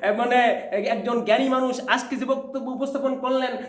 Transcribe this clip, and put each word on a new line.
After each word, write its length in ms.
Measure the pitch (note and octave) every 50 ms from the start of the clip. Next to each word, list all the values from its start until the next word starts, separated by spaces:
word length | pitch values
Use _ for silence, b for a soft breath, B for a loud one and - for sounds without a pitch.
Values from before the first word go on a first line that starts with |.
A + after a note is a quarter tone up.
| -
এ, 100 | G3+ G#3
মানে, 520 | A3 A#3+ A#3+ B3 B3 A#3+ A3+ - - - - -
এ-, 160 | G#3 G3+ C4+
একজন 360 | B3 G3+ G3 B3 A#3+ A3+ G3+
জ্ঞানী 240 | G3+ A3 B3+ C4+ C4
মানুষ, 320 | C4 C4 C4 B3+ B3 B3+ B3+ B3
আজকে 280 | A3 C4 - - C#4
যে 80 | A3+ C4
বক্তব্য 460 | B3+ C4+ C4+ C4+ - - C4+ A#3 B3+
উপস্থাপন 500 | C4 G#3 C#4 C#4 C#4 C#4 C4+ C4 B3+ B3+
করলেন 360 | B3+ B3+ C4 C4 B3+ B3 - B B